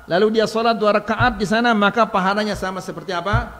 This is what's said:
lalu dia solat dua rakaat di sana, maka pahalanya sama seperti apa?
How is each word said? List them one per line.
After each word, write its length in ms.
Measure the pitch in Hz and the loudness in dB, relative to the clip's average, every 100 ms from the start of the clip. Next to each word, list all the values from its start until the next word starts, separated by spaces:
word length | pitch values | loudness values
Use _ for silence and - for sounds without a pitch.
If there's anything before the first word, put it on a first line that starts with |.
| - | -2
lalu 340 | 170 214 220 | 2 2 2
dia 60 | 208 | 0
solat 320 | 220 233 220 | 0 0 2
dua 200 | 208 208 | 2 0
rakaat 400 | 208 208 240 208 | 0 0 0 0
di 80 | 196 | -2
sana, 280 | 220 240 | 0 2
maka 320 | 214 202 233 220 | 4 2 2 0
pahalanya 480 | 202 185 202 214 | 2 0 0 -2
sama 260 | 196 190 185 | -4 -6 -8
seperti 300 | 175 160 156 | -10 -10 -6
apa? 380 | 175 180 226 226 - | -6 -2 -2 -2 -12